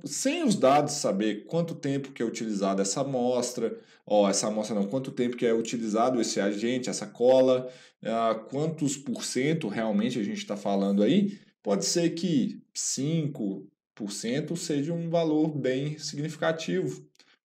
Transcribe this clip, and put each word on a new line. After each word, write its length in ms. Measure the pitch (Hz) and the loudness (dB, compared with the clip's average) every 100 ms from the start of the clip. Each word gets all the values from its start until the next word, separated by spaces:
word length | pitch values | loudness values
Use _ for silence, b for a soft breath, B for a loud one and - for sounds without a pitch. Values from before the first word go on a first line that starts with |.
sem 400 | - - 262 339 | -8 -4 -2 0
os 100 | 294 | 2
dados 400 | 143 131 143 147 | 4 6 6 4
saber 520 | - 123 98 107 104 - | 0 0 0 0 -2 -4
quanto 280 | 165 165 | -2 -2
tempo 380 | 147 139 139 - | -4 -4 -2 -4
que 100 | - | -4
é 20 | |
utilizada 580 | 113 - 113 101 98 98 | -4 -4 -4 0 0 0
essa 180 | 98 147 | 0 -2
amostra, 800 | 135 127 123 123 117 - 113 - B B B | -2 0 0 0 -2 -2 -4 -4 B B B
ó, 240 | 104 101 | 4 6
essa 160 | 95 110 | 4 0
amostra 280 | 107 107 | -2 -2
não, 120 | 107 101 | -2 0
quanto 240 | 131 - | -2 -4
tempo 260 | - 120 120 | -2 -2 0
que 80 | |
é 80 | 123 | 2
utilizado 680 | 113 - 113 113 104 123 120 | 2 0 -4 0 2 2 2
esse 200 | 107 110 | 0 0
agente, 480 | 101 101 117 127 123 | 0 0 0 -2 -2
essa 180 | 92 104 | -6 -8
cola, 640 | - 123 131 131 127 127 B B B | 2 6 8 6 4 0 B B B
ah, 320 | 113 113 113 110 - | -4 0 0 0 -4
quantos 460 | 135 165 160 143 - | -4 -4 -2 -2 -2
por 260 | - 110 | -6 -6
cento 440 | - 127 143 160 110 | -4 -2 0 0 -2
realmente 500 | 104 113 101 120 127 | -2 0 0 0 0
a 40 | |
gente 240 | 101 104 - | -4 -4 -6
tá 100 | 101 | -6
falando 460 | 107 98 98 101 | -2 0 2 4
aí, 360 | 104 180 202 B B B | 4 4 2 B B B
pode 220 | 208 - | -2 -2
ser 260 | - 175 165 | 0 2 2
que 520 | 165 185 147 101 - - | 0 0 2 0 -4 -12
cinco 960 | - - - 143 165 147 - 101 95 - _ _ | -8 -4 -2 0 0 -2 -2 -4 -6 -10 _ _
por 160 | - 101 | -10 -8
cento 440 | - 113 135 156 175 | -6 -4 -2 -2 -4
seja 380 | - 143 147 | -2 -2 -2
um 160 | 170 165 | -4 0
valor 380 | 170 160 151 160 | 0 2 2 2
bem 500 | 147 127 131 147 151 | 0 0 0 -2 -6
significativo, 1080 | - 143 160 - 160 160 - 180 165 - - _ b b | -8 -6 -6 -2 -2 -2 -2 -2 -2 -6 -14 _ b b